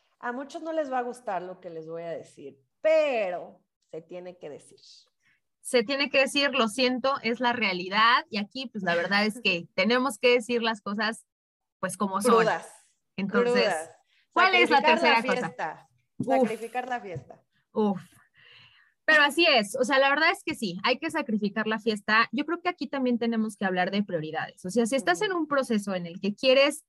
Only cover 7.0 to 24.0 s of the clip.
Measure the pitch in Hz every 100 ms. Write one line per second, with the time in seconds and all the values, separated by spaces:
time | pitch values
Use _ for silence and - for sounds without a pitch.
7 | 269 277 226 233 247 233 208 180 180 202
8 | 226 262 311 208 202 262 262 214 180 170
9 | 180 202 214 240 208 175 170 - 196 247
10 | 262 - 247 247 240 240 226 226 202 208
11 | 214 226 _ _ _ _ _ - 185 185
12 | 202 190 226 226 220 165 - - _ _
13 | _ - 196 - 240 247 220 165 160 -
14 | _ _ _ - 370 370 349 285 302 320
15 | 320 262 254 - 160 - 165 - _ _
16 | _ - 220 262 226 220 220 254 254 247
17 | 196 165 - - _ _ _ 220 214 -
18 | - _ _ _ - - - _ _ _
19 | - 302 311 - 339 254 208 - 247 269
20 | 277 285 320 - - 302 208 175 214 254
21 | 320 311 285 214 202 220 214 220 226 214
22 | - 220 233 226 294 339 359 349 294 277
23 | 254 233 233 226 220 - 190 185 180 196